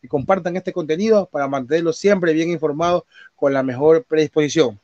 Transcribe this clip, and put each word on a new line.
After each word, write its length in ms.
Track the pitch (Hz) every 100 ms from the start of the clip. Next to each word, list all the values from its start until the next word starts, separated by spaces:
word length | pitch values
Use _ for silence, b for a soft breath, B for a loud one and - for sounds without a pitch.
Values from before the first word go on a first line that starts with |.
y 60 | 123
compartan 480 | 143 127 190 175 180
este 160 | 185
contenido 540 | 175 151 160 214 214 185
para 240 | 147 139
mantenerlos 480 | 139 123 160 165 160
siempre 340 | 196 202 170
bien 180 | 156 165
informados 540 | 170 151 147 170 180 - B B _
con 180 | 143
la 100 | 139
mejor 420 | 131 123 151 160 -
predisposición. 720 | 156 151 156 147 160 131 104